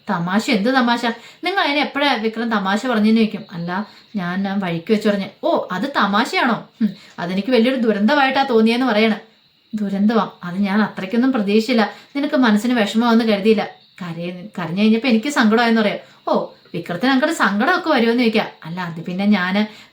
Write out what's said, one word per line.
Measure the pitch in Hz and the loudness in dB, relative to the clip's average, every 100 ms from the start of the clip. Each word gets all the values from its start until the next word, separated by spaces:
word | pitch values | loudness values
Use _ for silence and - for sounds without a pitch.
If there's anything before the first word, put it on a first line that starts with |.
| - | -6
തമാശ? | 180 175 202 254 | -4 -2 -2 0
എന്ത് | 214 226 | 0 0
തമാശ? | 269 240 233 233 226 - - | 0 0 0 -2 -6 -14 -8
നിങ്ങൾ | 349 392 | -4 -2
അതിനെ | 311 285 | 0 0
എപ്പോഴാ | 262 269 285 | -2 -2 0
വിക്രം | 233 220 220 233 | 0 -2 -4 -2
തമാശ | 214 190 208 262 | -2 0 -2 0
പറഞ്ഞെന്ന് | 226 214 226 | 2 4 4
ചോദിക്കും. | 214 185 - | 2 -2 -12
അല്ല, | 170 170 185 214 - _ 208 | -10 -6 -6 -8 -14 _ -8
ഞാൻ, | 175 185 | -6 -4
ഞാൻ | 196 196 | -4 -4
വഴിക്ക് | 185 165 190 | -4 -4 0
വെച്ച് | 214 214 | 0 0
പറഞ്ഞേ. | 202 190 - | -2 -6 -6
ഓ, | 311 285 - | -2 -2 -2
അത് | 185 269 294 | -6 -4 -2
തമാശയാണോ? | 202 202 294 370 269 175 - _ | 0 0 0 0 0 -2 -8 _
ഹും, | 214 - - - | -4 -4 -16 -10
അതെനിക്ക് | 170 185 226 | -6 -4 0
വലിയൊരു | 240 240 269 220 | 2 2 2 0
ദുരന്തമായിട്ടാ | 196 214 294 262 269 269 | 2 2 4 2 2 2
തോന്നിയെന്ന് | 226 226 240 262 | 4 4 2 2
പറയണ. | 208 220 214 - _ _ _ _ | 2 2 0 -8 _ _ _ _
ദുരന്തമാ? | 214 196 196 208 226 185 - | -6 -4 0 2 2 0 -6
അത് | 175 180 196 | -8 -4 0
ഞാൻ | 208 | 0
അത്രയ്ക്കൊന്നും | 196 - 190 233 262 | 0 -4 -2 0 2
പ്രതീക്ഷിച്ചില്ല. | 247 196 214 220 233 208 - - 277 | 2 2 2 2 0 0 -4 -10 -6
നിനക്ക് | 302 294 | -2 2
മനസ്സിന് | 240 208 240 | 2 2 2
വിഷമമാവെന്ന് | 247 202 220 240 226 220 | 0 0 0 4 4 2
കരുതിയില്ല. | 196 214 208 180 - _ - | 2 2 2 -2 -10 _ -14
കരയ-, | 175 165 175 180 190 - | -12 -8 -10 -10 -12 -10
കരഞ്ഞു | 165 185 | -6 0
കഴിഞ്ഞപ്പോ | 220 226 262 | 2 2 2
എനിക്ക് | 220 294 294 | 0 0 2
സങ്കടമായെന്ന് | 220 226 233 226 | 4 4 4 2
പറയാം. | 208 170 - - 339 | 0 -2 -10 -12 -2
ഓ, | 226 - - - | -2 -2 -12 -12
വിക്രത്തിന് | 175 - 170 254 | -10 -8 -4 0
അങ്ങോട്ട് | 262 302 320 | 2 0 0
സങ്കടമൊക്കെ | 220 202 277 349 339 | 0 0 0 0 0
വരുമെന്ന് | 269 226 240 | 2 2 2
ചോദിക്കാം. | 226 214 - - | 2 0 -4 -8
അല്ല, | 160 175 | -12 -8
അത് | 175 165 | -8 -8
പിന്നെ | 175 180 202 | -8 -2 2
ഞാന് | 196 180 202 214 - - | 2 2 -2 -2 -8 -20